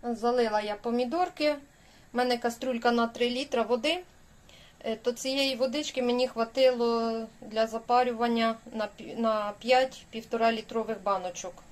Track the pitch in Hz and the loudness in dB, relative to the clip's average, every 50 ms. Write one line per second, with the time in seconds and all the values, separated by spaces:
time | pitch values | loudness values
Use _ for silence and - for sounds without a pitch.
0 | - 240 233 226 220 240 247 254 233 220 208 214 214 208 208 208 - 240 233 240 | -4 -4 -6 0 0 2 4 4 2 2 2 0 0 0 -6 -4 -4 -2 0 0
1 | 254 247 247 339 359 349 359 - 302 302 294 285 277 - - _ - - - - | 0 0 2 0 0 0 0 0 0 0 0 0 -6 -18 -20 _ -20 -20 -20 -20
2 | - - - 240 247 254 247 233 240 240 233 - - 254 262 233 233 247 233 233 | -20 -8 -2 0 2 2 0 0 0 -4 -4 -2 -4 -2 -2 0 2 2 2 2
3 | 233 226 233 214 240 240 247 254 285 294 - 240 226 208 240 247 226 302 330 359 | 2 0 0 -2 -2 0 0 -2 -4 -2 0 -2 0 2 0 0 2 0 -2 -2
4 | 359 - - - - - - - - - - - - - - - - - 226 220 | -4 -12 -20 -20 -20 -20 -20 -20 -20 -20 -20 -20 -20 -20 -20 -10 -6 -6 -6 -4
5 | - 240 240 - - 262 262 277 277 269 262 226 254 262 240 294 302 - - 262 | -4 -4 -4 -4 -4 -2 0 2 2 0 2 0 0 0 0 -2 -4 -4 -4 -2
6 | 247 240 240 247 254 254 - 226 226 226 - 269 262 262 254 240 240 233 233 233 | 0 0 2 2 0 -2 0 -2 -4 -2 2 4 4 4 6 4 0 0 2 0
7 | 226 226 226 226 226 220 - - - 208 208 220 226 226 220 226 220 - 240 247 | 0 -2 -2 -4 -6 -10 -14 -18 -16 -6 0 0 0 0 -2 -8 -2 2 4 4
8 | 254 247 240 220 233 240 233 233 226 226 226 226 - - - 220 214 208 - - | 4 4 0 0 0 0 2 2 2 0 0 -2 -10 -12 -6 -6 -6 -6 -6 -12
9 | 220 - - - 233 226 220 214 208 208 202 - - 233 254 254 262 262 262 - | -14 -12 -6 -2 0 0 2 0 0 -4 -6 -6 2 4 4 4 4 2 -2 -12
10 | - - - 226 226 - - 233 226 226 226 220 220 - - 226 220 208 220 196 | -20 -12 -12 -12 -8 -6 -2 2 2 2 2 0 -6 -6 -4 -4 -4 -4 -6 -4
11 | - 202 196 185 180 180 180 - - 185 - - - - | -2 -2 -2 0 -2 -6 -8 -8 -12 -12 -14 -14 -20 -20